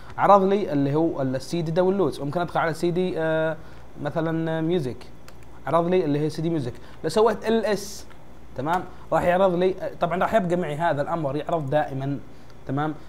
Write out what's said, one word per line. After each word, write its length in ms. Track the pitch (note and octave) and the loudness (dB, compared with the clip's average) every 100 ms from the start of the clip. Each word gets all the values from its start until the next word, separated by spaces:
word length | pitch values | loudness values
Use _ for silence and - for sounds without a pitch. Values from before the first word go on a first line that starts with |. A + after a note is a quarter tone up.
| - - | -10 2
عرض 240 | D#3 G3 | 8 8
لي 300 | F#3+ G3+ F#3 | 8 4 2
اللي 220 | C#3+ C#3 | 2 2
هو 280 | D3+ E3 - | 4 2 0
ال 200 | C3+ C3 | -2 -2
سي 200 | - E3+ | -2 -4
دي 80 | D#3+ | 0
داونلودز، 500 | E3+ F#3 G3 D3+ A#2 | 2 4 4 2 0
وممكن 200 | C#3+ F3 | -4 -2
أدخل 200 | E3+ D3+ | -2 0
على 140 | D#3+ | 0
سي 160 | D3+ F3 | 0 0
دي، 240 | F3 F#3 D#3+ | 0 0 0
آه، 380 | D#3+ D#3+ D#3+ D#3 - - - - | 0 0 0 -2 -10 -14 -14 -8
مثلًا، 560 | C#3 E3 D#3+ D#3+ D#3+ D#3+ | -4 -2 -2 0 -2 0
آه، 20 | |
ميوزك. 360 | D#3+ F3+ C3 G#2+ - - - - - - C3+ | 0 0 0 -6 -12 -16 -14 -14 -14 -10 0
عرض 200 | E3 E3+ | 2 4
لي 180 | F#3 | 2
اللي 140 | D#3 D3 | 2 2
هي 120 | D3+ | 0
سي 120 | D#3 | 0
دي 80 | E3 | -2
ميوزك. 220 | E3 B2 - - - | 0 -2 -8 -14 -6
لو 60 | D#3 | 0
سويت 380 | G#3+ A3+ - A3 | 4 4 2 0
ال 160 | A3+ | 2
اس، 420 | G#3 F#3+ - - - - - - - - | 2 0 -4 -12 -14 -14 -14 -16 -12 -6
تمام، 280 | D3 F3+ F3+ - - | -2 -2 -2 -12 -2
راح 100 | D#3+ | 2
يعرض 320 | E3+ F3+ G3 | 4 4 4
لي، 200 | F3 F#3 - | 4 2 0
آه، 100 | D#3 - | -6 -2
طبعًا 180 | E3 F3 | -2 0
راح 160 | F#3+ | 2
يبقى 220 | A3 F3+ F3+ | 2 2 0
معي 200 | D#3 D3 | 0 0
هذا 260 | E3+ C#3 | 0 0
الأمر 340 | C#3+ E3 C#3+ D3 | -2 -2 -2 -2
يعرض 340 | D#3 E3+ C#3 | -2 -2 0
دائمًا، 480 | D3+ - C3 C#3 C3 - - - - - | 0 0 -4 -4 -6 -8 -16 -16 -12 -6
تمام. 280 | C3+ D#3 - | -2 -2 -4